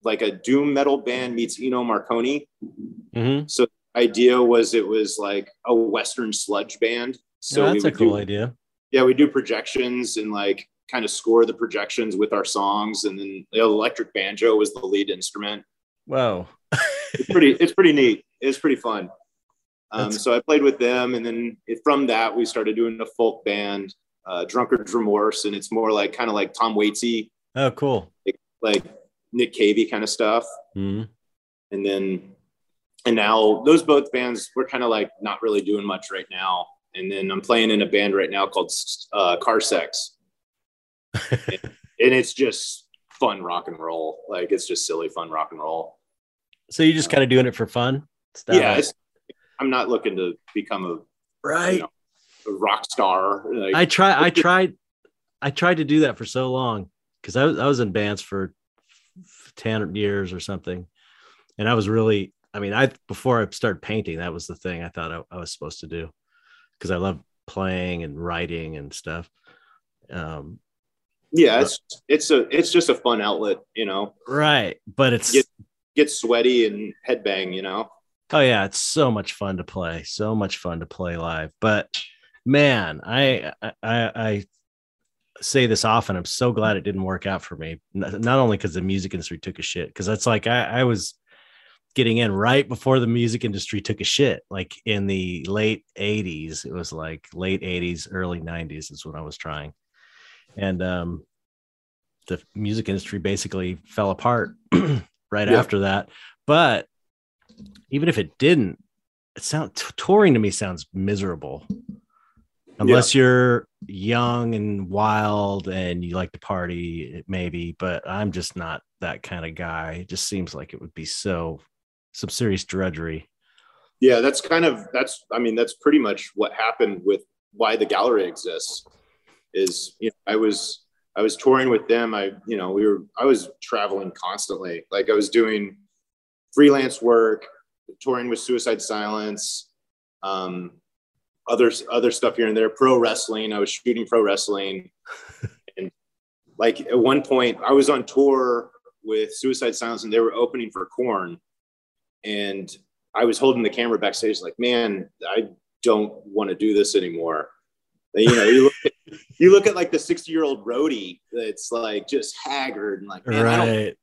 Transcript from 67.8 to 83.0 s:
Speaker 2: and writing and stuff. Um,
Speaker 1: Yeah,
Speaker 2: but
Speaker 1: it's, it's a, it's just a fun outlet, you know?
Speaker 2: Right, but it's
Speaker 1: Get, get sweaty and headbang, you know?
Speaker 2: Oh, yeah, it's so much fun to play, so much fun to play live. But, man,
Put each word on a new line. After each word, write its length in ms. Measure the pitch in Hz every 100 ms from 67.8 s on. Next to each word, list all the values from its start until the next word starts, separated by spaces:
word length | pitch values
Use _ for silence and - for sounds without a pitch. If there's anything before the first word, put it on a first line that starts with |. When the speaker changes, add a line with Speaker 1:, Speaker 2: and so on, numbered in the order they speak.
| 90 87
Speaker 2:
and 140 | 82 71
writing 540 | 85 85 85 85 80 78
and 160 | 71
stuff. 360 | - - 80 85 _ _ _ _ _ _ _ _
Um, 500 | 90 80 78 73 98 _ _ _ _ _ _ _
Speaker 1:
Yeah, 260 | 160 143 113
Speaker 2:
but 60 |
Speaker 1:
it's, 160 | 143 - _ - -
it's 240 | 151 -
a, 160 | 139 110 147
it's 160 | 170
just 180 | 175 170
a 60 | 123
fun 260 | 123 113
outlet, 380 | 104 98 104 95 _ 113
you 100 | 104
know? 300 | 95 101 _ -
Speaker 2:
Right, 520 | 139 151 147 98 - -
but 260 | 98 135
it's 180 | 120 -
Speaker 1:
Get, 120 | 135 - _ - _ _ -
get 140 | 151
sweaty 560 | - 113 120 123 123 110
and 260 | 104 107 - -
headbang, 460 | 117 104 95 92
you 80 | 92
know? 280 | 95 98 113 _ _ _ _
Speaker 2:
Oh, 80 | 156
yeah, 240 | 131 110 98
it's 160 | -
so 280 | - 160 135
much 220 | 107 95
fun 240 | - 98 92
to 60 |
play, 400 | 87 95 85 82
so 320 | 78 - 107 110
much 220 | 98 -
fun 220 | 90 85
to 40 | 80
play 320 | - 90 85
live. 340 | 82 80 78 _
But, 300 | 110 104 - - - _ _ _ 123
man, 560 | 143 143 120 85 76